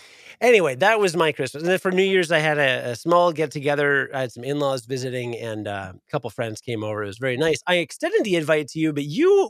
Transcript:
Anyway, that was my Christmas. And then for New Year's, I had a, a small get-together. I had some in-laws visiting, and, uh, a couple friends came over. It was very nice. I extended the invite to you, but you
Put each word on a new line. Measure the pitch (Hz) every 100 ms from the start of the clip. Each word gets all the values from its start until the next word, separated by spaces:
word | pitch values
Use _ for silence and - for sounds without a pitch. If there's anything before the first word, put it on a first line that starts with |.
| - - - -
Anyway, | 233 226 160 127
that | 190 220
was | 202 165
my | 160
Christmas. | 143 131 143
And | 170
then | 185
for | 196
New | 185
Year's, | 196 190 165
I | 160
had | 156 147
a, | 139 123 123
a | 120
small | 165 175 175
get-together. | 151 156 151 139 147 143 143 131
I | 135
had | 127
some | 120
in-laws | 123 147 143 135 113
visiting, | 131 127 123 120 113
and, | 113 107 104
uh, | 101 98 95
a | _
couple | 147 117
friends | - 117 107
came | - 113
over. | 107 107
It | 104
was | 98
very | 131 123
nice. | 160 151 -
I | 180
extended | 160 - 330 427
the | 233 170
invite | 151 156 147
to | 160
you, | 156
but | 143 147
you | 165 349 403 262